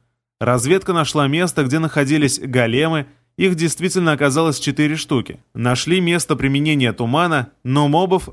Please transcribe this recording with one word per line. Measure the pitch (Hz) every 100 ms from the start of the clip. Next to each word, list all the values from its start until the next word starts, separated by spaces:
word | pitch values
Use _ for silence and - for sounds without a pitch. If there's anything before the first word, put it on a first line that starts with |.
| _ _ _ -
Разведка | 110 123 131 190 190
нашла | 170 143 156 139
место, | 160 180 160
где | 131 156
находились | 160 151 135 156 139 -
големы, | 135 127 113 123 160 160 131 _ _ -
их | 185 160
действительно | 160 - 180 190 165
оказалось | 139 143 147 165 -
четыре | 143 135 151 156
штуки. | - 131 - - _
Нашли | 113 120 127 151 185
место | 170 170 - 143
применения | 135 139 156 147 120
тумана, | - 117 147 175 147 117 _
но | 127 139 147
мобов | 156 185 185 -